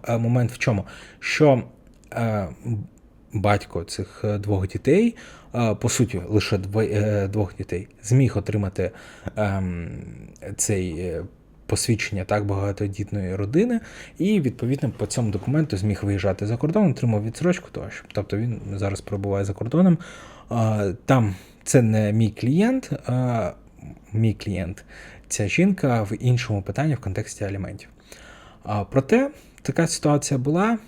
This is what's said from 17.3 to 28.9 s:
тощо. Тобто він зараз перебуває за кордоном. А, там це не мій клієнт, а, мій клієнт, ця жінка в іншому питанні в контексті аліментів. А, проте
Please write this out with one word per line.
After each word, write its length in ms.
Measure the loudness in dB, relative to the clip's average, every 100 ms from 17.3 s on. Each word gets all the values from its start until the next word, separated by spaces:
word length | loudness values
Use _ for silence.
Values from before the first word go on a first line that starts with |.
| -2 0 0 -4
тощо. 320 | -12 -12 -14 -8
Тобто 240 | -8 -4 -2
він 240 | -2 -4 -8
зараз 260 | -4 -4 -4
перебуває 440 | -6 -4 -2 0
за 80 | -2
кордоном. 460 | -4 0 4 6 4 0 -18 -20 -20 -6
А, 440 | 0 0 2 -2 -4
там 300 | 2 4 4 -2 -12 -16
це 180 | 2 4
не 300 | 6 4 2
мій 180 | 4 2
клієнт, 640 | 0 0 4 4 2 -2 -6 -2
а, 460 | 0 0 0 -2 -6 -18 -20 -18 -18 -6
мій 220 | 2 2
клієнт, 500 | 0 -4 -4 -4 -8 -16 -20 -20 -20 -10
ця 200 | -4 0
жінка 540 | 4 4 4 2 0
в 100 | 0 0
іншому 420 | 2 2 2 -2
питанні 320 | -2 -2 0
в 60 | 0
контексті 440 | -2 -4 -6 -6
аліментів. 440 | -6 -6 -8 -10 -18 -20 -20 -20 -20 -20 -20 -16
А, 200 | -4 -4
проте 460 | 0